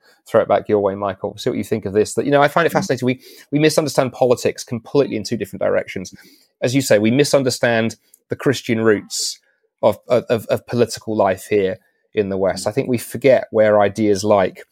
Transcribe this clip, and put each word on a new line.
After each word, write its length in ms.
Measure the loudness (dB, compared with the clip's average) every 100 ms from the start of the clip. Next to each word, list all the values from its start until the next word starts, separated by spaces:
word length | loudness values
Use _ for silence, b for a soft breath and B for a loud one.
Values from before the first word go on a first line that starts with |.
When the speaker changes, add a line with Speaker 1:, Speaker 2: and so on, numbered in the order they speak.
| b b -2
Speaker 1:
throw 140 | 0
it 80 | 2
back 200 | 0 2
your 120 | 0
way, 140 | 0
Michael. 420 | -2 -6 -6 -10 -6
See 140 | -6
what 60 | -4
you 60 |
think 200 | -4 -4
of 80 | -2
this. 220 | 0 0
That, 100 | -2
you 60 | 0
know, 100 | 2
I 60 | 4
find 180 | 2 0
it 40 |
Speaker 2:
Mm. 20 |
Speaker 1:
fascinating. 340 | 0 -2 -2 -2
We, 140 | -4 B B B
we 60 | 2
misunderstand 540 | 2 2 0 0 -2
politics 520 | 0 0 2 0 -4
completely 520 | -8 -10 -4 0 0 -2
in 60 |
two 140 | -6 -6
different 260 | -8 -4
directions. 500 | -2 -2 -4 -12 -14 -18 B B B -6
As 140 | -2
you 80 | 0
say, 160 | 2 4
we 120 | 4
misunderstand 840 | 2 2 2 0 -2 -2 0 -2 -6 b b -14
the 60 | -6
Christian 440 | -2 -2 -2 0
roots 580 | 2 2 0 -8 -8 -10 _ _ _ -2
of, 160 | -2 -2 0
of, 160 | -2 0
of, 160 | -4 -2
of 200 | -6 -4
political 480 | -2 -2 -2 -8
life 320 | 0 0 0 -2
here 320 | 0 0 -4 _ _ _
in 180 | -4 -4
the 60 | 0
West. 280 | -2 -2
Speaker 2:
Mm. 40 | -4
Speaker 1:
I 40 |
think 160 | -4 -2
we 100 | -4
forget 480 | -4 -2 2 2 2
where 280 | 2 4 4
ideas 440 | 2 2 0 2
like 400 | 2 2 2 -4 -20